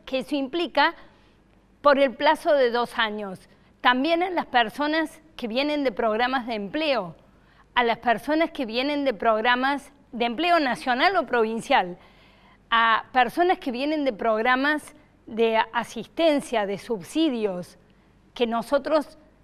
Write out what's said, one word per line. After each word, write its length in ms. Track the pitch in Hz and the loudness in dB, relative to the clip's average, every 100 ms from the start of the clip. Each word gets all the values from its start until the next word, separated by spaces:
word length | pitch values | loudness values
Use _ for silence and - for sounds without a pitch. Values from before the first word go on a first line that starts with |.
| - | -8
que 140 | 262 | -6
eso 160 | - 294 | -4 -4
implica 580 | 269 339 339 277 302 339 - _ _ _ _ _ _ _ | -2 -4 -2 2 0 0 -14 _ _ _ _ _ _ _
por 160 | 285 277 | 4 4
el 160 | 277 | 4
plazo 400 | 220 294 302 339 | 2 0 2 2
de 160 | 294 247 | 4 4
dos 260 | 233 233 - | 2 -2 -2
años. 440 | 220 208 202 185 - _ _ _ | -2 -4 -8 -12 -16 _ _ _
También 420 | 262 247 285 330 | 2 4 2 2
a 80 | 359 | 0
las 160 | 339 254 | -2 0
personas 760 | 254 220 - 294 311 311 - - - | 2 2 0 -2 0 -2 -8 -20 -12
que 120 | 240 | -6
vienen 340 | 233 294 302 | -2 -2 0
de 80 | 269 | -2
programas 560 | 233 233 214 247 262 233 | 0 0 0 0 -2 -4
de 80 | |
empleo, 640 | 220 202 294 311 254 175 - _ _ _ _ _ | -6 -6 -4 0 -2 -4 -12 _ _ _ _ _
a 80 | - | 0
las 160 | 240 220 | 0 0
personas 540 | - 202 - 311 320 | 0 -2 0 0 0
que 140 | 320 247 | -2 -6
vienen 380 | 226 277 285 | -4 -2 -2
de 80 | 277 | -2
programas 800 | 208 233 214 226 247 262 277 - _ _ | 0 0 2 2 2 0 -4 -8 _ _
de 140 | 240 240 | -4 -4
empleo 340 | 233 349 339 | 0 2 2
nacional 560 | 277 220 - 247 339 381 | 2 -2 -2 0 2 0
o 100 | 254 | 0
provincial, 720 | 247 220 226 - 262 185 180 - _ _ _ _ _ _ | 0 0 -2 0 2 0 -6 -18 _ _ _ _ _ _
a 340 | 233 226 220 - | 2 2 2 0
personas 460 | 254 240 - 349 370 | 0 2 2 2 0
que 140 | - | -2
vienen 320 | 240 285 311 | -4 -2 0
de 80 | 277 | -2
programas 800 | 196 233 214 226 254 277 302 - - _ _ - | -2 -2 0 2 2 2 -2 -6 -18 _ _ -12
de 340 | 220 226 220 220 | 0 2 2 0
asistencia, 920 | 240 220 - - - 330 285 - 226 202 | -4 -6 -10 -10 0 2 2 0 -2 -2
de 120 | 202 | -4
subsidios, 1000 | - 226 156 302 320 247 208 180 175 - _ _ _ _ _ | -6 -8 -4 -2 0 0 -4 -6 -10 -18 _ _ _ _ _
que 140 | - 240 | -4 -2
nosotros 720 | 233 - 285 294 302 277 - _ _ | -2 -2 -2 0 0 -2 -10 _ _